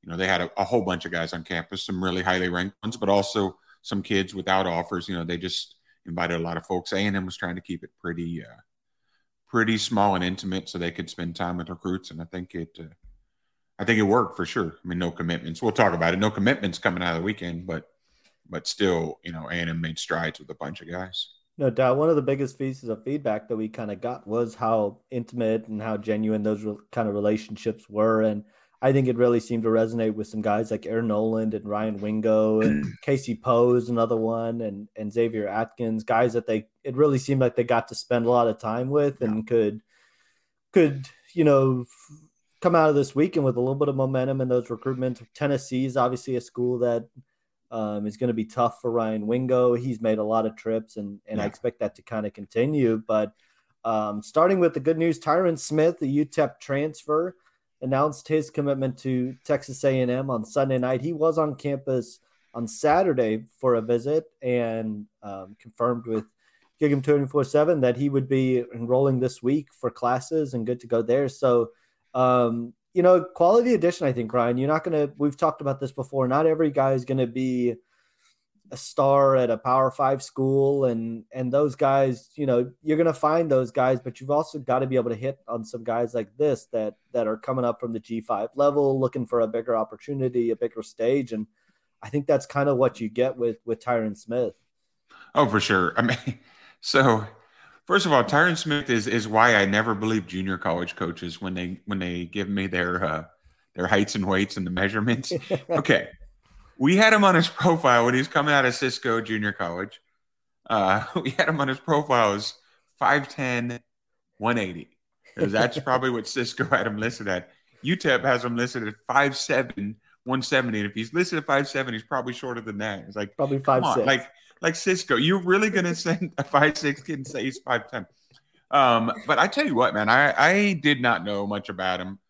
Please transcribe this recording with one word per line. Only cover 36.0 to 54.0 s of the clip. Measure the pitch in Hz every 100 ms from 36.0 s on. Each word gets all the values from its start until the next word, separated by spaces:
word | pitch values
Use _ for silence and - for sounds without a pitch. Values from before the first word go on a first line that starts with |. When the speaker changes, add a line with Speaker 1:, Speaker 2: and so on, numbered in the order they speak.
Speaker 2:
guys | 107 113 123
that | 117 113
they, | 110 - _
it | 143
really | 127 151 135
seemed | 135 135
like | 123 -
they |
got | 120 117 -
to |
spend | - - 120 117
a |
lot | 123 117
of | 107
time | 110 113 127
with | 143 143 135
and | 110 107
Speaker 1:
Yeah. | 110
Speaker 2:
could, | 117 104 107 _ _ _ _ _ _ _ _ _
could, | 196 156 139 131 _ _
you | 170
know, | 151 139 135 127
f-, | 123 - - 151 _ _ _ _
come | 180 170
out | 156
of |
this | 143 139
weekend | 139 151 165 135
with | 120
a |
little | 123
bit | 139 143
of | 135
momentum | 131 131 131 135
in | 127
those | 123 123
recruitments. | 117 135 127 127 123 -
Tennessee | - 147 135 - 127 135
is | 131
obviously | 123 127 - 123
a |
school | 120 - 123 123
that, | 120 117 117 - _ _ _ _ _
um, | 117 107 104 104
is | 104
gonna | 123
be | 113
tough | 110 - 117 -
for | 120
Ryan | 117 110 110 107
Wingo. | 123 127 127 123
He's | 120 127 110
made | 113 110
a |
lot | 107 113
of | 110
trips, | 110 110 110 110 110
and, | 104 101 -
and | 107
I |
Speaker 1:
Yeah. | 101
Speaker 2:
expect | - 123 -
that | 104 -
to |
kinda | - 110 104
continue. | - 101 113 131 151 120 113 110
But, | 110 104 _ _ _ _ _
um, | 117 110